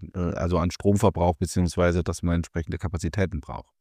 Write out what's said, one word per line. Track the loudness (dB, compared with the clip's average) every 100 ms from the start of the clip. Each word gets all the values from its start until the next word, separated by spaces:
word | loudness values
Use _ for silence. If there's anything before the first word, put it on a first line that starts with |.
| -6
äh, | -4
also | -4 -2 0 2
an | 0
Stromverbrauch | 0 2 4 4 4 2
beziehungsweise, | 2 -2 0 0 4 4 2
dass | 0 -2
man | 0 0
entsprechende | -2 -6 -6 -6
Kapazitäten | -6 -4 -4 -2 -2 -4
braucht. | -8 -12 -14 _